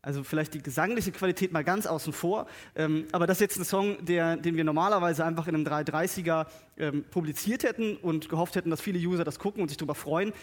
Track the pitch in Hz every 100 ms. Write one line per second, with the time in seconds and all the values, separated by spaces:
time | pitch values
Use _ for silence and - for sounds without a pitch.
0 | 139 139 135 156 151 156 143 135 180 233
1 | 185 - 185 180 185 165 147 196 208 156
2 | - - 175 214 - - - - 156 156
3 | 160 180 170 185 202 - 170 196 202 202
4 | 175 175 165 165 165 165 156 151 190 202
5 | 175 160 165 165 165 156 147 151 151 156
6 | 185 190 170 160 156 - - - 156 143
7 | 143 185 156 147 202 247 247 233 220 -
8 | 180 160 156 160 175 185 165 160 - 180
9 | 170 180 151 143 202 208 160 147 151 147
10 | - 160 202 208